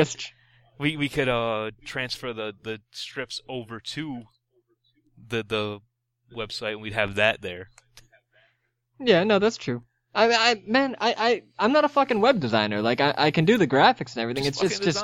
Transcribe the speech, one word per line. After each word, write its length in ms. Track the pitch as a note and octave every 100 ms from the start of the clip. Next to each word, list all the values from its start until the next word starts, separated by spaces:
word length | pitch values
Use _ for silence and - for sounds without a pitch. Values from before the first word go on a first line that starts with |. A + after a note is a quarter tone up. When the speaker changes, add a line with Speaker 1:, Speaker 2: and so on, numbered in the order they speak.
| D#3
Speaker 1:
that's 0 | -
tr- 180 | - - _ _ _ _
Speaker 2:
we, 180 | C#3+ D#3
we 120 | C#3+
could, 200 | - C3
uh, 420 | A#2+ A#2 G#2+ G#2+ G#2+ -
transfer 480 | C#3 B2 - B2+
the, 220 | A2 G#2+ G2
the 180 | A2 A2 -
strips 480 | - - - B2+ - -
over 320 | C3 A2 A2+
to 440 | - - D#3 B2 A2 _ _ _ _ _ _ _ _ _ A2+
the, 140 | A#2
the 360 | G#2+ A2+ G#2 G#2 _ _ _ _ _ A#2
website, 360 | G#2+ - A2
and 100 | G#2+
we'd 120 | G#2+
have 220 | A2 G#2 G2+
that 260 | G#2+ -
there. 260 | - F2 F#2+ _ _ - _ _ _ _ _ _ _ _ _ _
Speaker 1:
Yeah, 240 | B3+ F3+ G3+
no, 120 | G3+
that's 200 | G#3 -
true. 260 | - A#2+ - _ _ -
I, 160 | A3+
I, 300 | A#3 A3+ A3+ F#3
man, 300 | A#3+ C4+ A#3+
I, 140 | A3 -
I, 260 | A3+ G#3+ - -
I'm 120 | G3+
not 140 | D4 D4
a 40 |
fucking 300 | C#4+ C#4 A3+
web 200 | A3 B3+
designer. 420 | C3 A2 G#2 G#2
Like, 180 | A2 A#2+
I, 140 | C#3 -
I 160 | D3+
can 140 | E3+ D#3+
do 120 | A#3
the 80 | D#3
graphics 460 | C3+ G3 B3+ C#3+ -
and 80 |
everything. 200 | A2+ B2+ C#3
Speaker 2:
Just 100 | C#3
Speaker 1:
It's 40 |
just, 120 | F#3+ G3
Speaker 2:
fucking 100 | G3
Speaker 1:
just 120 | D3